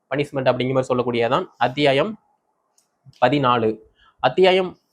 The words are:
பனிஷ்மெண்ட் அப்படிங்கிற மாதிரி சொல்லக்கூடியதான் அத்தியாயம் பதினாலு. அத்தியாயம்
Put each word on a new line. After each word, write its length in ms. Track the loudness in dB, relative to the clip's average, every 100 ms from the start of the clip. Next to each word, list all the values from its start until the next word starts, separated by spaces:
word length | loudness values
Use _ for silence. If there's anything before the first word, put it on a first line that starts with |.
| _
பனிஷ்மெண்ட் 380 | -6 -4 -2 0
அப்படிங்கிற 240 | 0 -2
மாதிரி 220 | -2 0
சொல்லக்கூடியதான் 520 | -2 -2 -2 0 -2 -4 -4
அத்தியாயம் 600 | -4 0 0 0 -2 -6 _ _ _ _ _ _ _ _ _ _ 0
பதினாலு. 520 | 2 2 2 0 -4 -12 _ _ _
அத்தியாயம் 560 | -2 2 2 2 -2 -8 _